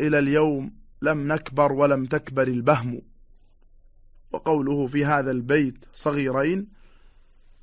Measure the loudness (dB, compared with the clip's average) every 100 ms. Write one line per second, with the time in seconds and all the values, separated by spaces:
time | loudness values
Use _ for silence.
0 | 0 2 2 2 2 0 -6 -12 -20 -6
1 | -2 -2 -2 -4 -4 0 2 4 2 2
2 | 0 -4 -4 -2 0 0 2 2 0 -8
3 | -12 -20 -20 -20 _ _ _ -20 -20 _
4 | -20 -20 -12 -8 -2 0 0 -2 -2 0
5 | 2 0 0 -4 0 2 2 -4 -16 -8
6 | -4 -2 -2 0 0 -2 -6 -16 -20 -20
7 | -20 -20 _ _ -20 -20